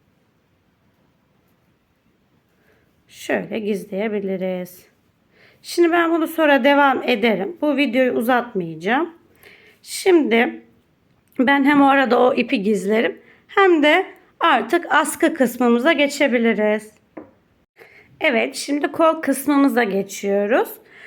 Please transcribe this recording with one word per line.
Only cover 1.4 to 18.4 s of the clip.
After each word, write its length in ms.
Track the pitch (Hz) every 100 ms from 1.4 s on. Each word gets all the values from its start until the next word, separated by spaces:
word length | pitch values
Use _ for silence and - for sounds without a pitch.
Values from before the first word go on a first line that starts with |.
| _ _ _ _ _ _ _ _ _ _ _ _ _ _ _ _ _
Şöyle 500 | - - 247 170 208
gizleyebiliriz. 1300 | 208 202 180 190 220 208 190 190 185 185 180 - _ _ _ _ _ _ _ _
Şimdi 300 | - - 339
ben 200 | 349 330
bunu 140 | 330 311
sonra 380 | 311 311 277
devam 380 | 233 285 285 -
ederim. 540 | - 240 226 196 190 -
Bu 160 | 302 269
videoyu 360 | 285 240 254
uzatmayacağım. 1000 | 262 233 247 240 202 170 156 175 254 339 - _ _ - - _ _
Şimdi 800 | - - 381 349 240 226 254 - _ _ _ _ _ _ _ -
ben 260 | 262 277
hem 180 | 277 285
o 60 | 277
arada 320 | 277 254 240
o 140 | 247
ipi 280 | - 240 262
gizlerim 580 | 190 208 185 220 226 - _ _ _
hem 360 | - 381 330
de 240 | 285 330 381 - _ _
artık 460 | 339 262 233 339 -
askı 440 | 294 302 - 330
kısmımıza 580 | 320 247 240 247 240 269
geçebiliriz. 1000 | 294 285 285 277 240 226 208 214 214 214 _ _ - - _ _ _ _ _ - - _ _
Evet, 340 | 320 233